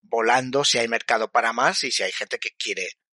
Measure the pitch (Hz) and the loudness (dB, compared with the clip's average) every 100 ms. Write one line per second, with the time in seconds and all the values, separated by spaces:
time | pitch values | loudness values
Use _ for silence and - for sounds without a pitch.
0 | - 113 117 127 127 139 143 123 113 117 | -4 0 4 2 2 0 2 0 0 -2
1 | - 113 107 120 113 117 147 - 135 - | 0 0 2 0 0 2 2 2 -2 -2
2 | 95 - 104 123 - - 110 95 90 - | -2 -4 -6 -6 -8 -8 -6 -4 -6 -10
3 | _ | _